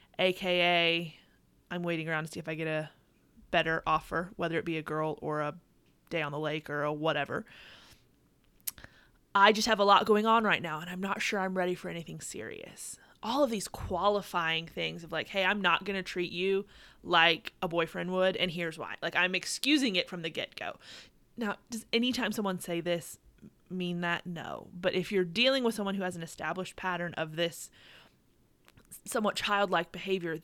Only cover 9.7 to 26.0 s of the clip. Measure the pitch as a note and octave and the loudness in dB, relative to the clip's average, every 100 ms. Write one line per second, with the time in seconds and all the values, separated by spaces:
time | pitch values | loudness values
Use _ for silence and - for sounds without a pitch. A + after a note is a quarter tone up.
9.7 | G#3 G3+ G3+ G#3+ G#3 A3+ A3+ G#3+ D#3+ D#3+ | 4 8 8 8 4 6 4 4 2 0
10.7 | D3+ F3 F3+ G3 G3+ - G3+ F#3+ F#3 F3+ | -6 -6 -6 -4 -2 -2 0 -2 0 -2
11.7 | F3+ F3+ E3+ E3 D#3 - - A2 - - | -2 -6 -8 -10 -12 -10 -10 -10 -10 -14
12.7 | - - - - - G#3+ C4+ C4+ G3+ - | -14 -16 -16 -20 -10 -4 2 2 0 -4
13.7 | - - F3+ G3+ G3+ - F3+ D#3+ E3 E3 | -8 -6 0 2 2 0 -2 0 -2 -4
14.7 | - E3 E3 E3 D#3+ - G3 F#3 G#3 F#3+ | -6 -6 -6 -6 -6 -4 0 2 4 4
15.7 | E3 F#3+ G3 F3+ F#3 F3 F3 F#3+ G3 G3+ | 2 0 -4 -4 -4 -4 -2 0 0 -2
16.7 | - - - - F3 E3 E3 - - F3+ | -14 -20 -16 2 6 6 4 -4 -6 -2
17.7 | E3+ E3 F3+ F3 F#3 F#3 - F#3 E3+ E3+ | 0 0 -2 -2 2 2 2 -2 -2 -6
18.7 | D#3+ F#2 - D#3+ D#3 F3+ F#3 - - C4 | -6 -10 -6 -2 2 2 0 -4 -2 4
19.7 | D4 A#3+ F3+ - F3 E3 - - - E2 | 4 4 2 -2 -6 -6 -6 -8 -8 -10
20.7 | - - - - _ _ - G#3+ - _ | -10 -16 -20 -20 _ _ -6 -6 -6 _
21.7 | A3+ - A#3 B3 B3+ A3+ G#3+ G3+ F3+ - | -12 -2 0 2 0 -2 0 -2 -2 -4
22.7 | E3+ E3+ F3 - - _ _ - _ _ | -4 -2 -2 -4 -16 _ _ -20 _ _
23.7 | F3+ F3 F3 F3 E3+ F3+ E3 - C2+ - | -6 -4 -2 -2 -2 -4 -8 -8 -10 -12
24.7 | F3 F#3 F#3 F3+ G3+ F3+ E3+ B3+ C4+ A#3+ | -2 0 0 2 0 2 4 4 4 2
25.7 | A3 G3 G3 | 0 -2 -2